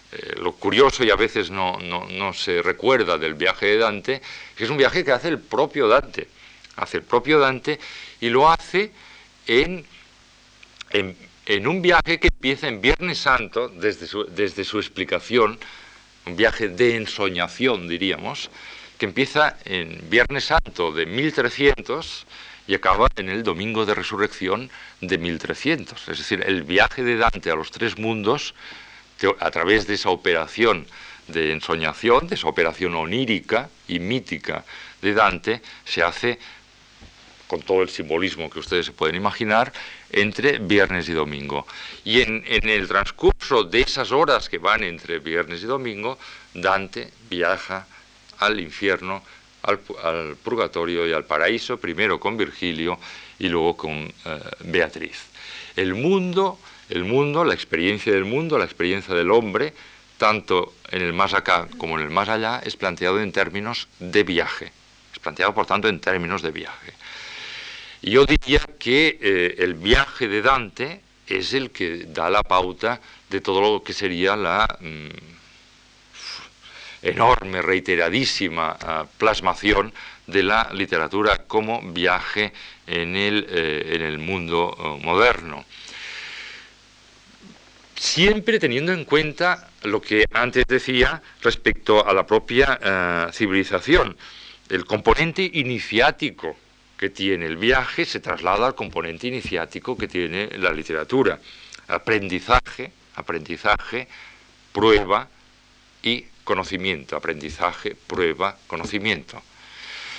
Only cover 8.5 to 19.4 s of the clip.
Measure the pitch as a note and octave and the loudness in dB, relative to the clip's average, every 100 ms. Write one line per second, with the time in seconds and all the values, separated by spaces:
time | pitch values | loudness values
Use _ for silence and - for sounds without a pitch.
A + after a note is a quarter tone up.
8.5 | E3 - F3+ G#3+ - - - - _ - | 4 2 -2 -2 -8 -20 -20 -20 _ 2
9.5 | A#2+ E3 F3+ - - - _ _ _ _ | 4 4 -2 -14 -20 -20 _ _ _ _
10.5 | _ - - - G2+ F#2+ F2 - _ - | _ -20 -20 -4 -4 -4 -8 -20 _ -2
11.5 | G2+ A#2 F#3 F3 F3 D#3 E3 E3+ - C3 | 0 0 2 4 4 4 2 2 2 -2
12.5 | C3+ D3 G#2+ A#2+ D#3 F3+ D3+ C#3+ B2+ G#2 | -2 -4 0 2 2 0 -2 2 2 2
13.5 | A2+ B2 F2+ G#2 F#2+ E2+ G#2 G2 F2 G2+ | -4 -4 -2 -2 -2 -8 -6 -6 -2 -2
14.5 | F2+ F#2 G#2 F2+ - F#2 F2 - A#2+ G#2+ | -2 -4 -4 -6 -6 -2 -2 0 2 2
15.5 | A#2 - - - - - _ F2+ F2 A2 | 0 -16 -20 -20 -20 -20 _ -10 2 2
16.5 | G#2+ G#2+ F2+ A#2+ A#2 G#2 - G2 F2 F2 | 2 -4 2 2 2 -4 -2 -2 -2 -4
17.5 | - C3 G#2 F2 E2+ F#2+ D#2+ G2 C#3+ - | -2 0 0 -4 -2 -2 -2 -6 -8 -12
18.5 | - - - - - G#2 F#2 C#3 D3+ | -16 -18 -18 -16 -6 -4 -2 0 2